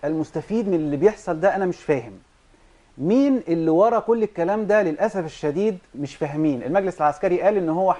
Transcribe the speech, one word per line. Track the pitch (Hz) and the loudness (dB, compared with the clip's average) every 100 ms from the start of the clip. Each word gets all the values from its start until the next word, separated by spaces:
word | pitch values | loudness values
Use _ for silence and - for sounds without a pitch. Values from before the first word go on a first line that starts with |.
المستفيد | 147 160 151 160 - 220 208 | -4 -4 -4 -8 -4 -2 0
من | |
اللي | 175 151 143 | -2 -2 2
بيحصل | 190 214 - 160 | 0 0 -4 0
ده؟ | 190 190 | 0 2
انا | 190 | -2
مش | 165 | -2
فاهم | - 139 113 95 _ _ _ _ _ _ _ - | -2 -2 -4 -16 _ _ _ _ _ _ _ -6
مين | 147 247 277 262 - | 0 2 2 0 0
اللي | 165 160 | 0 2
ورا | 160 220 226 | 4 4 2
كل | 214 233 | 0 0
الكلام | 214 - 170 208 202 | 0 -2 -2 -2 2
ده. | 208 | 2
للاسف | 185 151 208 196 | 2 0 -2 -2
الشديد | 160 - 151 147 214 185 - | -6 -4 -4 0 -2 -2 -10
مش | - 139 - | -10 -10 -6
فاهمين. | 151 151 156 127 | -6 0 0 0
المجلس | 123 185 190 175 | 0 0 0 0
العسكري | 151 147 196 180 | 0 0 0 2
قال | 185 208 | 2 2
ان | 165 | 0
هو | 165 190 | 0 0